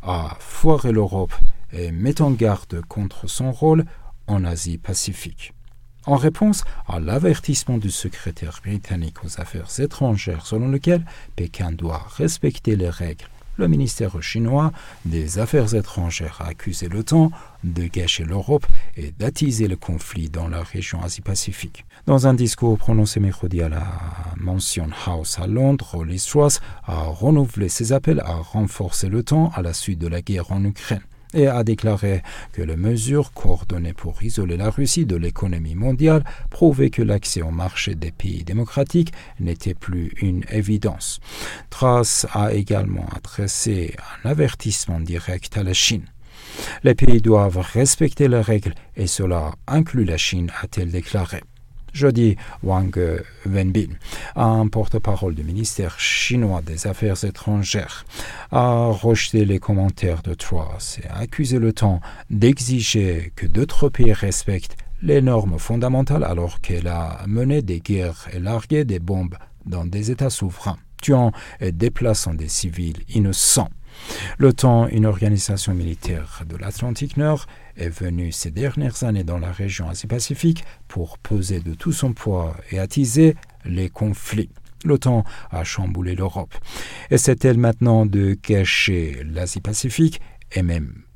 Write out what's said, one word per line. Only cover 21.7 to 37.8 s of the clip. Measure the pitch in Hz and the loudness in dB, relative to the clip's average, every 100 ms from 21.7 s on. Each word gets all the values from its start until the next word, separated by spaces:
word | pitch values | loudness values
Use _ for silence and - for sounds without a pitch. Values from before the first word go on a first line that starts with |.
| - - - - | -14 -20 -8 2
Dans | 139 131 | 4 6
un | |
discours | 127 120 - 117 107 | 4 2 0 2 4
prononcé | - 107 104 - | 4 4 4 2
mercredi | 101 90 90 87 | 0 0 -4 -2
à | 82 | -2
la | 80 92 85 85 80 82 - | -2 -6 -8 -10 -10 -10 -6
Mansion | 90 92 - - 80 76 - | -4 -4 -4 -4 -6 -6 -6
House | 85 80 - | -4 -4 -6
à | 92 | -2
Londres, | 107 135 139 - 87 | 2 4 2 -2 -8
Liz | 80 92 | -6 -6
Truss | - 147 147 - - - | 0 4 4 2 -4 -12
a | - 82 | -6 -4
renouvelé | 80 82 117 156 131 104 95 | -4 0 4 4 4 0 -4
ses | - 113 | -2 0
appels | 135 143 151 | 0 2 0
à | - 82 | 0 -6
renforcer | 82 104 101 - 90 - 95 | -4 -2 -2 -2 -4 -2 0
l'otan | 110 123 156 165 | -2 2 2 2
à | 165 | 0
la | 85 | -4
suite | 82 - 90 | -4 -4 -4
de | 85 | -4
la | 85 | -4
guerre | - 95 82 | -4 -4 -2
en | 95 | -2
Ukraine | 101 98 - 98 - - - | -2 -4 -6 -8 -8 -20 -6
et | 165 139 | 2 2
a | 120 | 2
déclaré | 113 107 110 104 101 95 - - - | 0 0 0 0 0 -2 -4 -14 -12
que | - | -8
les | 82 80 | -4 -2
mesures | 101 117 113 143 - | 0 0 0 0 0
coordonnées | - 104 87 - 87 85 | 4 6 6 2 -2 -4
pour | 87 82 - | -6 -8 -4
isoler | - 117 92 85 | -2 0 0 0
la | 101 | -2
Russie | 123 131 - 143 | 0 0 0 0
de | 87 | 0
l'économie | 85 - 98 87 80 | -2 -2 -2 -2 -4
mondiale | 82 120 127 156 156 147 - - | -2 0 4 4 4 2 -6 -8
prouvaient | - 170 135 135 | 4 4 6 2
que | - | 2
l'accès | 110 104 - - | 0 0 -2 -4
au | 80 | -4
marché | 82 92 - | -4 -4 -4